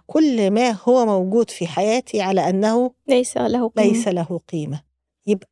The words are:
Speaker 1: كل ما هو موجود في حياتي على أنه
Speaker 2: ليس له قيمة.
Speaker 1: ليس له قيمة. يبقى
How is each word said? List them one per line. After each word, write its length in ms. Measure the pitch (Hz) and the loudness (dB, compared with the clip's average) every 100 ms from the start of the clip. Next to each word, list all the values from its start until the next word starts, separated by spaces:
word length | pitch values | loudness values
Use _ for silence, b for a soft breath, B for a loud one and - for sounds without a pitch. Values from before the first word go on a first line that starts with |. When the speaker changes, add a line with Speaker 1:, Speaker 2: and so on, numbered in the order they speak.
| - | -2
Speaker 1:
كل 440 | 311 302 233 196 | 0 2 2 0
ما 280 | 214 247 202 - | 2 0 -2 2
هو 180 | 254 226 | 2 2
موجود 440 | 190 185 226 226 | 0 0 0 -2
في 160 | - 170 | -4 -6
حياتي 540 | 170 208 240 - 214 | -2 0 0 -2 -4
على 300 | 190 190 156 | -2 0 0
أنه 400 | 190 214 233 247 _ - | 0 0 0 -2 _ -2
Speaker 2:
ليس 280 | 254 254 - | 0 0 -2
له 320 | 226 240 226 | -2 -2 -2
قيمة. 240 | - 233 | 2 2
Speaker 1:
ليس 160 | 226 220 | 2 0
له 320 | 180 160 170 - | -2 -4 -6 -8
قيمة. 300 | 165 151 143 _ _ _ _ - | -8 -6 -8 _ _ _ _ -4
يبقى 220 | 196 - | -4 -4